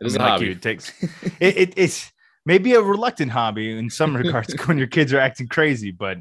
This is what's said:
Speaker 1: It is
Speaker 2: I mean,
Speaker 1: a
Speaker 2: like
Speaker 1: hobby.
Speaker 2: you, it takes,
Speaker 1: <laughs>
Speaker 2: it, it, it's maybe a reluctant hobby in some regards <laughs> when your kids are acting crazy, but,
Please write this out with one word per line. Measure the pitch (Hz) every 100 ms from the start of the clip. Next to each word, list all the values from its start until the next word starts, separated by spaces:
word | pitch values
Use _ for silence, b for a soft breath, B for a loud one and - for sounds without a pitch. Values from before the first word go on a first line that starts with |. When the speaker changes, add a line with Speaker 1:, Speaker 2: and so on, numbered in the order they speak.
Speaker 1:
It | 113
is | 123
Speaker 2:
I |
mean, |
Speaker 1:
a | 127
Speaker 2:
like |
Speaker 1:
hobby. | 95 92
Speaker 2:
you, |
it | 90
takes, | 113 95 - -
Speaker 1:
<laughs> | 170 - 185 -
Speaker 2:
it, | 180 190
it, | 185 190
it's | 180 - - _ b b 156
maybe | 185 240 240
a |
reluctant | 196 208 240 240 135
hobby | 120 113 107 110 110
in | 117
some | - 156 127
regards | - 120 110
<laughs> | - -
when | 151
your | 127
kids | 165 139
are | 139
acting | 131 - 120
crazy, | - 156 123 101
but, | 90 98 90